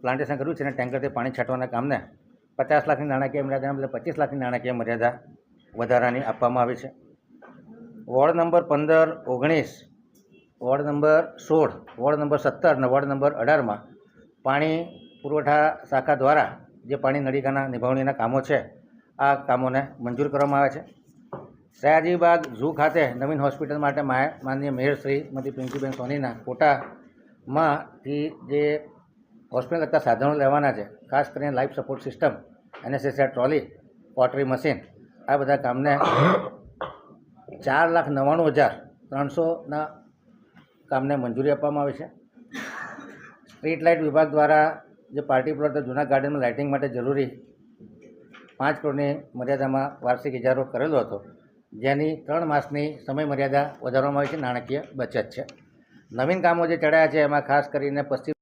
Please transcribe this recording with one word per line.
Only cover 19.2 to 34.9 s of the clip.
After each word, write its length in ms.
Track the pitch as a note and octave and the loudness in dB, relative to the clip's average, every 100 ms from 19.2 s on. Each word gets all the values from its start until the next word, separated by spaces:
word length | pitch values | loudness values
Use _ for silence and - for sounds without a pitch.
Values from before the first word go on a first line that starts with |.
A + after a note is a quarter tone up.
| C#3 C#3 | 2 2
કામોને 520 | - B2+ C3 C3 C#3 - | 2 0 2 -2 -4 -8
મંજૂર 280 | A#2+ B2 C#3+ | -8 -2 -2
કરવામાં 340 | C#3 C#3+ C#3 | 2 2 4
આવ્યા 220 | C#3 D3+ | 2 0
છે. 40 | - _ _ _ _ - - - _ _ | -14 _ _ _ _ -18 -18 -20 _ _
સયાજીબાગ 600 | C#3+ D#3+ D#3+ F3 E3+ E3+ D3+ A2 | 4 4 4 2 4 4 0 -4
ઝૂ 120 | C#3+ | -4
ખાતે 420 | D3 D#3 D#3+ C#3 | 0 2 2 0
નવીન 280 | B2 C#3 D3+ | 0 -4 0
હોસ્પિટલ 360 | C#3 C#3 C#3+ D3 | -2 -2 -6 -2
માટે 240 | D3 D3+ | -2 -2
મા-, 280 | C#3+ B2+ C#3+ D#3 | -2 0 0 -4
માનનીય 260 | C3 C3+ C#3+ | -6 -4 -4
મેયર 260 | B2+ C3+ C#3 | -2 0 -2
શ્રીમતી 560 | C#3 C#3 - C3+ C3+ | -2 -4 -4 -8 -8
પિંકીબેન 400 | C3 B2+ C3+ C3+ | -8 -8 -6 -6
સોનીના 420 | C3+ B2 C#3+ B2+ A#2 - | -6 -6 -4 -4 -8 -10
કોટામાંથી 1800 | B2 D3+ C3+ - - - _ _ _ - C#3+ D#3+ C#3+ - - C3 D3 D3+ | 2 2 2 -2 -18 -20 _ _ _ -4 0 2 0 -6 -16 -8 -6 -6
જે 600 | - B2 D3 D3 D3+ D3+ - _ _ _ _ _ | -8 -4 0 0 -2 -6 -20 _ _ _ _ _
હોસ્પિટલ 280 | B2 - E3+ | -6 -2 -4
કરતાં 200 | D3+ D#3 | 0 0
સાધનો 320 | B2+ A2+ C#3 | 2 2 2
લેવાના 400 | D3+ C3+ C#3+ C#3 | 2 2 4 2
છે, 100 | G#2+ | -2
ખાસ 460 | G2+ - - C3+ C#3 | -8 -14 -2 -2 -2
કરીને 220 | - D3 | -4 -2
લાઈફ 220 | B2+ C3+ - | -2 -2 -4
સપોર્ટ 260 | C3+ C3+ | -6 -8
સિસ્ટમ, 300 | C3+ - D3+ A2 - _ _ - A#2 | -8 -2 -2 -2 -16 _ _ -14 -6
એનેસ્થેસિયા 420 | C3+ C#3 C3 C3+ | -2 -2 0 0
ટ્રોલી, 440 | B2+ B2+ D3+ - - _ _ _ | 2 2 0 -2 -18 _ _ _
પોટરી 300 | - B2 C3+ | 0 0 2
મશીન, 340 | C3+ B2+ D3+ A2+ - | -2 0 0 -2 -6